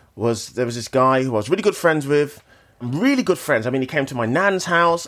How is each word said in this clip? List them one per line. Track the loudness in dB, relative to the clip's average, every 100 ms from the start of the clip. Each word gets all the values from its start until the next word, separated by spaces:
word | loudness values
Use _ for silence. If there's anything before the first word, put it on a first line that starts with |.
| _
was, | -4 -2 -2 -6
there | -6
was | -4
this | -4 -4
guy | 2 2 2
who | 0
I | -2
was | 0
really | 0
good | 0 2
friends | 2 0 0
with, | 0 0 -6 _ _ _ -12
really | -6 0 2 2
good | 0 0
friends. | 0 0 0
I |
mean, | -2
he | -2
came | -2 -2
to |
my | -2
nan's | 0 2 2 0
house. | 0 2 2 2